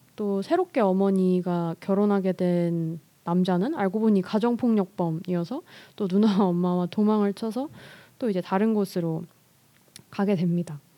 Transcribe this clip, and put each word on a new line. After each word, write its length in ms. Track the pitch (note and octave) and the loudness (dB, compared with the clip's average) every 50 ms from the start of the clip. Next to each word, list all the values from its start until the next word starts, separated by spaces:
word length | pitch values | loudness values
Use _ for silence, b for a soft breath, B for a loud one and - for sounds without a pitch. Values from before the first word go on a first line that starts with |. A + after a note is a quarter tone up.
| _ _ _ | _ _ _
또 280 | - G#3+ G3+ G3 G3 | -6 -4 -4 -2 -4
새롭게 380 | G3+ - E4 F4+ F#4 - - C4+ | -2 0 0 0 0 0 0 2
어머니가 960 | G#3+ F#3+ F#3 F#3+ G3 G3 F#3+ F#3+ F#3 F#3 F3+ F3+ E3+ F#3 F3 F3 E3+ E3 E3 - | 2 4 4 2 2 2 2 2 2 2 2 0 0 0 -2 -2 -2 -4 -6 -6
결혼하게 540 | - - G3 G3+ G#3 G#3 G3+ G3 F#3 F#3+ F3+ | -4 -2 0 2 2 2 2 2 0 -2 -2
된 680 | - F#3 F3 F3 F3 E3+ E3+ E3+ E3+ E3 D#3+ E3 D#3+ - _ _ _ - | 0 0 0 0 0 0 0 0 -2 -2 -4 -6 -8 -12 _ _ _ -4
남자는 480 | E3+ F3 F3+ F#3 F#3+ F3+ F3 G3 C#4 E4 | 0 0 2 2 2 2 0 0 -2 -2
알고 240 | - G3 F#3+ F#3 G#3+ | -2 -2 -2 0 0
보니 220 | A3+ A3 G#3 F#3+ | 2 2 2 2
가정폭력범이어서 1400 | F3+ - - G#3+ A3 A#3+ A#3+ A3 C4 A#3 A3 G#3 F#3 F#3+ - - F3 E3+ D#3+ E3 F#3+ F3+ F3+ E3+ E3+ - B3 D#4+ - B B B B B B | 2 0 0 0 0 0 0 0 0 2 2 2 0 -2 -2 -4 -2 -2 -2 -4 -4 -4 -4 -4 -4 -4 -8 -10 -12 B B B B B B
또 120 | - G#3+ F3 | -6 -4 0
누나와 360 | F3+ G3+ A3 A3 F#3+ F#3+ G3+ | 2 2 4 4 4 2 2
엄마와 400 | F3+ F3 F3 F3+ F3+ F3+ F3+ F3+ | 2 2 2 0 0 0 0 -2
도망을 480 | F3 - G#3+ G#3 G#3 G#3+ G#3+ G3+ G3+ G3 | -2 0 0 2 2 2 2 0 0 -2
쳐서 340 | - A3+ A3 G#3+ B3 C#4 D#4+ - B B B B B B B B - | -4 -6 -6 -6 -6 -8 -8 -12 B B B B B B B B -6
또 120 | C4 A3 | -4 -4
이제 100 | F#3+ F3+ | -2 -4
다른 320 | F3 - F#3+ F#3+ A3 A3+ | -2 -2 0 0 2 2
곳으로 520 | A3 G#3 G3 - - F#3 E3+ E3 D#3+ E3 E3+ - _ _ _ _ _ _ _ _ _ _ _ _ - - - _ | 2 0 -2 -2 -2 -4 -4 -2 -4 -6 -8 -12 _ _ _ _ _ _ _ _ _ _ _ _ -20 -20 -20 _
가게 260 | - - G3 G3+ G3+ | -4 -2 0 0 0
됩니다. 440 | D#3 F#3 E3+ E3+ F3 E3+ - D3+ C#3+ - _ _ | 0 0 0 0 -2 -2 -4 -8 -14 -16 _ _